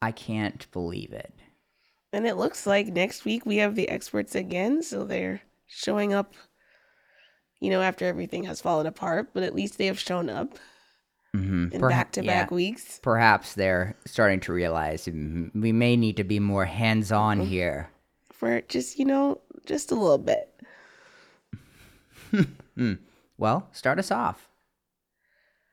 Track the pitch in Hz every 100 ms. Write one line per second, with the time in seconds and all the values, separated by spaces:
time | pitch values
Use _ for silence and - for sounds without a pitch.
0 | 113 113 - 110 104 - - 90 87 87
1 | - 55 - - - _ _ _ _ _
2 | _ 202 226 185 247 - 208 196 226 170
3 | 185 - - 226 220 214 208 214 185 -
4 | - 214 202 - 185 175 202 294 330 196
5 | 208 190 185 196 - _ _ - - 107
6 | 104 101 101 - - _ _ _ _ _
7 | _ _ _ _ _ _ 190 185 185 185
8 | 180 175 175 180 185 160 - 165 156 -
9 | 190 170 254 - 185 - 202 - 196 190
10 | - 180 165 98 262 - - - _ _
11 | _ _ _ 104 95 92 87 90 127 123
12 | - - 180 180 196 175 185 233 - -
13 | - 113 113 104 - - 95 92 92 -
14 | - - 107 95 - 87 87 82 78 78
15 | - 80 76 82 82 107 113 113 120 120
16 | 110 107 95 104 101 98 92 92 113 110
17 | 104 110 107 104 95 92 87 71 78 _
18 | _ _ _ - 233 233 - - 254 -
19 | 269 269 277 285 - - - 294 - 247
20 | 190 139 113 - - _ - - - -
21 | - - - _ _ - - - - _
22 | _ - - 208 160 - - - 120 92
23 | - _ _ - 107 139 - - 127 156
24 | 190 220 240 - - _ _ _ _ _
25 | _ _ _ _ _ _ _